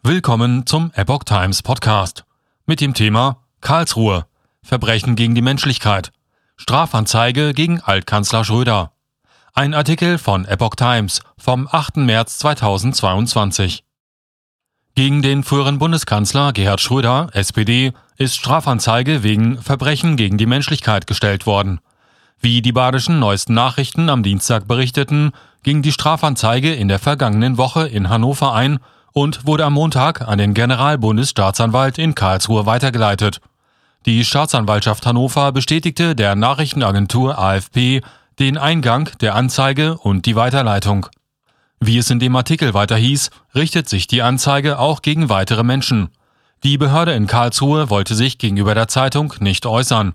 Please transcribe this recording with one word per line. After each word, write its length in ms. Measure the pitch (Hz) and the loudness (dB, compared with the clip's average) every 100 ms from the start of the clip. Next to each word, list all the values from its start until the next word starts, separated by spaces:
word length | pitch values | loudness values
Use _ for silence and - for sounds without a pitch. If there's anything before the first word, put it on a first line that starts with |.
Willkommen 600 | 120 180 170 117 120 123 | 0 0 0 0 2 0
zum 280 | 123 156 165 | -2 -2 -2
Epoch 300 | - 98 135 | -4 -2 -2
Times 380 | - 101 92 95 | 0 0 0 -2
Podcast 640 | - 127 - 107 92 - _ _ _ _ | -2 -2 2 0 0 -8 _ _ _ _
mit 160 | - 156 | -4 -2
dem 140 | 143 | -2
Thema 420 | 127 107 107 131 127 _ _ | 0 0 2 0 -2 _ _
Karlsruhe. 640 | - 160 165 113 110 92 80 _ _ _ | -2 0 0 0 0 0 -4 _ _ _
Verbrechen 520 | - 127 113 113 117 | -6 -4 0 0 0
gegen 200 | 113 117 | 0 2
die 80 | 117 | 2
Menschlichkeit. 680 | 123 135 147 123 107 98 92 _ _ _ _ _ | 0 0 -2 -2 0 -2 -4 _ _ _ _ _
Strafanzeige 960 | - 131 165 113 - 113 120 127 151 | -2 0 0 -2 0 0 0 0 -2
gegen 300 | 135 165 170 | 0 -2 -2
Altkanzler 600 | - 95 87 104 101 113 104 | 0 -2 0 -2 0 -2 0
Schröder. 460 | 110 123 107 85 _ _ _ _ _ _ | 0 2 0 -2 _ _ _ _ _ _
Ein 220 | - 139 | -2 0
Artikel 420 | 151 147 160 175 175 | 0 0 0 0 0
von 300 | - 95 95 | 0 -2 -2
Epoch 280 | 98 117 - | -2 -2 0
Times 440 | 123 120 98 - - _ | 0 2 -2 -6 -10 _
vom 320 | - 127 139 | -4 -2 -2
achten 360 | 160 147 - 131 | -4 -2 -2 2
März 320 | 113 113 - | 2 -2 -4
zweitausendzweiundzwanzig. 1500 | 147 147 110 98 110 131 98 92 120 - 101 - 95 80 _ _ _ _ _ _ _ _ _ _ _ | -4 0 -2 0 -2 -2 -2 0 0 0 0 0 -2 -4 _ _ _ _ _ _ _ _ _ _ _
Gegen 260 | - 135 143 | -2 2 2
den 240 | 135 139 | 2 0
früheren 340 | 135 139 139 143 | 0 0 0 0
Bundeskanzler 760 | 160 165 - 107 101 139 143 | 0 -2 0 -2 0 0 0
Gerhard 260 | 113 98 98 | 0 0 0
Schröder, 480 | - 131 117 127 170 | 0 0 2 0 -2
S 180 | 101 98 | -4 -4
P 140 | - 110 | -2 0
D, 260 | 120 131 123 _ _ | 2 0 -4 _ _
ist 200 | 135 - | -4 -4
Strafanzeige 840 | - 156 151 120 - 113 127 156 | 0 0 0 0 2 0 0 0
wegen 380 | 107 107 113 127 | 0 2 2 0
Verbrechen 560 | - 135 151 147 170 147 | -4 -2 0 0 0 0
gegen 220 | 104 101 | 0 0
die 80 | 113 | 0
Menschlichkeit 600 | 131 143 156 - 104 - | 0 -2 -4 -2 -2 -2
gestellt 380 | 104 107 98 | -2 -2 -2
worden. 340 | - 101 98 87 _ _ _ _ _ _ | 0 0 0 -4 _ _ _ _ _ _
Wie 220 | 120 120 | 0 2
die 100 | 113 | 2
badischen 460 | 120 127 127 123 165 | 2 2 0 0 2
Neuesten 340 | 110 98 - | 2 0 0
Nachrichten 560 | 117 123 127 131 - 165 | 2 2 0 -4 -2 0
am 140 | 131 | 0
Dienstag 440 | 101 98 - 113 101 | 0 0 0 -2 0
berichteten, 680 | 120 127 131 139 147 151 - - _ | -2 0 -2 0 0 0 -2 -20 _
ging 200 | - 147 | -2 0
die 100 | 143 | 0
Strafanzeige 800 | 135 151 156 156 127 113 123 143 | 0 0 0 0 0 0 2 0
in 160 | 151 98 | 0 0
der 120 | 98 | 0
vergangenen 580 | - 143 127 104 123 123 | 0 0 0 2 0 2
Woche 280 | 131 165 160 | 0 0 -2
in 220 | 110 98 | -2 0
Hannover 460 | 113 120 139 139 | 0 0 0 0
ein 240 | 113 131 147 - _ _ | 2 0 0 -6 _ _
und 320 | - 143 127 | -2 -2 -2
wurde 200 | 135 151 | -2 0
am 80 | 151 | 2
Montag 480 | 143 160 135 143 165 | 2 2 2 0 -2
an 180 | 113 104 | -2 0
den 160 | 101 | 2
Generalbundesstaatsanwalt 1400 | 101 120 123 139 151 110 107 135 - 98 - 117 120 135 127 | 2 0 2 0 0 0 0 0 0 0 2 0 2 0 0
in 160 | 160 | -2
Karlsruhe 500 | - 95 95 95 110 | 0 0 0 0 0
weitergeleitet. 760 | 104 120 135 120 107 98 104 - _ _ _ _ _ _ - | 2 0 0 0 0 2 -2 -2 _ _ _ _ _ _ 0
Die 180 | 117 | 0
Staatsanwaltschaft 800 | 120 143 156 131 104 104 110 104 | 2 0 0 0 0 0 0 -2
Hannover 460 | 123 120 127 135 143 | 0 0 0 2 0
bestätigte 640 | 135 123 160 165 - 170 | 0 -2 -2 -2 -2 -2
der 220 | 139 101 101 | 2 0 2
Nachrichtenagentur 1000 | 117 139 151 - 113 98 98 120 131 - | 0 0 -2 0 0 2 0 0 -2 0
A 200 | 95 98 | 0 0
F 160 | 95 | -2
P 300 | 123 123 131 - - _ - | -2 0 0 -4 -20 _ -2
den 180 | 135 143 | -2 0
Eingang 540 | 143 165 123 120 151 - | 0 0 2 0 -2 -2
der 140 | 110 | -2
Anzeige 640 | 104 127 - 135 139 156 165 | 0 0 0 0 0 -2 -2
und 280 | 104 98 117 | -2 0 0
die 100 | 110 | 0
Weiterleitung. 720 | 120 135 120 101 95 101 90 _ _ _ _ _ _ _ | 2 2 0 0 0 -2 -4 _ _ _ _ _ _ _
Wie 180 | 110 117 | 0 0
es 100 | 113 | 2
in 120 | 120 | 0
dem 160 | 123 127 | 2 0
Artikel 360 | 123 156 139 | 0 0 2
weiter 240 | 101 101 110 | 2 2 2
hieß, 340 | 117 143 - - _ 135 | 2 0 -4 -10 _ -2
richtet 320 | 160 - - | 0 -2 -2
sich 180 | 98 - | -4 0
die 160 | 123 | 0
Anzeige 560 | 120 131 - 139 143 139 | 2 0 0 0 0 0
auch 240 | 135 160 | 0 0
gegen 260 | - 156 151 | -2 0 2
weitere 360 | 98 95 110 | 0 0 0
Menschen. 460 | 117 135 - 117 85 _ _ _ _ _ | 2 0 0 0 -2 _ _ _ _ _
Die 160 | 139 143 | -2 0
Behörde 340 | 143 147 170 | 2 2 2
in 140 | 131 101 | 0 0
Karlsruhe 640 | 117 120 - 139 151 147 | 2 0 0 0 0 0
wollte 240 | 104 95 | 0 0
sich 240 | 110 131 - | 0 0 0
gegenüber 380 | 113 98 101 107 | -2 0 2 0
der 100 | 113 | 0
Zeitung 480 | - 135 143 151 - | 0 0 0 -4 -2
nicht 260 | 101 95 120 | -2 -2 -2
äußern. 480 | 113 127 117 101 | -2 0 0 0